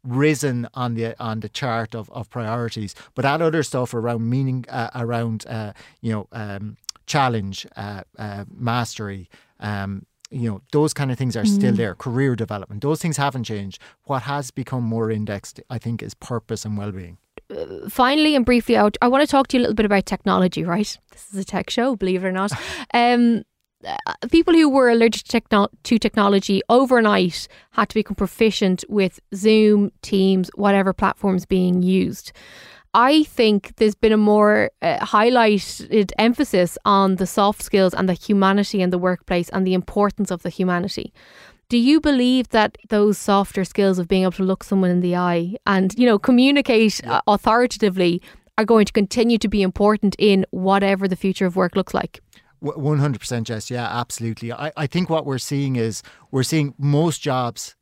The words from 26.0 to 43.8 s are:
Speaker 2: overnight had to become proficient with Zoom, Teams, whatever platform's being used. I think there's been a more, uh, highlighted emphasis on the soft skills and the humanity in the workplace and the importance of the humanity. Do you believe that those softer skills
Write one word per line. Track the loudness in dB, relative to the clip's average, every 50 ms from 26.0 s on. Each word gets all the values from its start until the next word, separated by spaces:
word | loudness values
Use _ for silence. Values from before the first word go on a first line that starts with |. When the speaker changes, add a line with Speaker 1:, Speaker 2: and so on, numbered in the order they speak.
| 0 0 0 2 2 2 2 2 0 0 -2 -2 2 2
Speaker 2:
overnight | 4 4 4 4 4 4 4 4 4 2 2 0 -2 -6 -14 -14 -20 -20 _ _
had | _ -2 -2 0
to | 0
become | -2 -2 -2 -4
proficient | -4 -4 -6 0 2 2 2 2 2 0 0 0 -2 -4
with | -4 -2 0 0 -2 -4 -10 _ _ -10
Zoom, | 0 2 4 6 6 6 6 6 4 2 0 _ _
Teams, | -6 -2 0 2 4 4 2 2 0 -4 -4
whatever | -2 0 2 2 2 2 0 0
platform's | 0 0 -2 0 _ -2 -2 -2 -2 -2
being | _ 0 0 2 2 2 2 2
used. | 2 2 2 0 0 -6 -10 -16 -20 -20 -20 -20 -20 -20 -20 -20 -20 -20 -20 _ _ 2
I | 2 4 6 4 4 2
think | 0 0 2 2 4 4 2 -2 -6 -2
there's | 0 2 2 2
been | _ 2 2
a | 4
more, | 4 4 4 4 6 4 4 4 2 0 -2 _ _
uh, | -2 -2 -2 -2
highlighted | -2 0 2 2 4 4 4 4 4 4 2 2 -2 -6 -14 -16 -8 0 2 2 2 0 0 0
emphasis | 0 2 2 0 -2 0 2 0 0 0 -2 -4 _
on | 2 4 4 4 2 2
the | 0 -2
soft | -2 0 2 2 2 0 -2 -6
skills | 0 2 2 2 2 2
and | 0 0 -2
the | -2
humanity | -4 -2 0 2 2 4 4 2 2 0 -2 -2 -2
in | 0 0
the | 0
workplace | 0 0 -2 -2 -2 _ -2 -2 -2 -2 -2
and | -2 -2 0
the | 0 0
importance | 0 -2 -2 0 0 0 0 0 -4 -4 -4
of | -4 -6 _
the | -10
humanity. | -4 -2 -2 0 0 -2 -4 -6 -8 -8 -10 -12 _ _ -20 -20 -20 -20 -20 -20 _ _ _ _
Do | 0
you | 2 4 6 4 4
believe | 4 2 2 4 4 2 2 2 0 2
that | 2 2 2 2 -2 -10 _ _
those | 2 2 4 2 2
softer | 0 0 2 2 2 2 0 -2 -4 -4
skills | -2 0 0